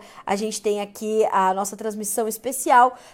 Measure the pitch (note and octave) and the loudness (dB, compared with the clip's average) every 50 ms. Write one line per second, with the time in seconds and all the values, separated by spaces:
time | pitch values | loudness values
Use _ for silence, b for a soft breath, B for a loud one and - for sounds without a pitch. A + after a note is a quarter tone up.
0 | B B B B B - G3+ G3+ G#3+ A3 G#3+ - - G#3+ G#3 G#3 G3+ G3+ - - | B B B B B -4 -4 -2 -2 -4 -6 -4 -2 -2 -2 -2 -4 -8 -10 -8
1 | A3 G#3+ G#3+ A3 G#3+ - - F#3+ F#3+ F#3+ F#3+ F#3+ G#3 - A3 G3+ G#3+ A3 G#3 G#3+ | -6 -2 0 2 2 2 2 2 2 2 2 0 -2 -6 -6 -8 -8 -8 -8 -6
2 | G#3 G3 - B3 A3 A3 A3 - - A#3+ A3+ - - D#4 C4 A#3+ B3+ B3+ B3+ B | -8 -6 -4 -2 -2 -4 -6 -6 -8 -8 -8 -4 0 4 6 6 6 6 4 B
3 | B B | B B